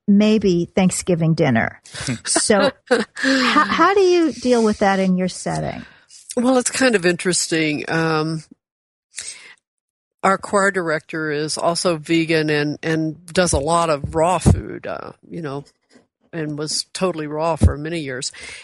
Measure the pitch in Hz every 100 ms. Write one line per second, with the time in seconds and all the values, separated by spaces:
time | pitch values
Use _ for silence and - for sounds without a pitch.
0 | - 202 214 220 202 175 170 - 185 -
1 | - 170 160 160 156 117 92 - - -
2 | - 117 - - - 208 269 - - 247
3 | - - 269 269 247 262 302 - 339 403
4 | 370 349 320 233 247 240 214 208 202 190
5 | 190 185 185 - 175 160 151 - - -
6 | _ - - - 240 254 - - 262 208
7 | 175 175 185 170 - 160 156 147 - 165
8 | 160 156 160 156 - _ _ _ _ _
9 | _ - - - - - _ _ _ _
10 | _ _ 190 190 - 202 196 190 165 156
11 | - 165 156 147 156 - 170 170 185 160
12 | 147 165 160 160 156 147 147 147 160 160
13 | 160 151 170 175 175 151 143 170 165 143
14 | - 160 170 175 - - 107 113 - 80
15 | - - - 170 156 139 139 _ _ _
16 | _ _ _ 170 151 147 151 - - -
17 | 185 160 151 151 170 156 - 151 156 170
18 | 135 127 - - - -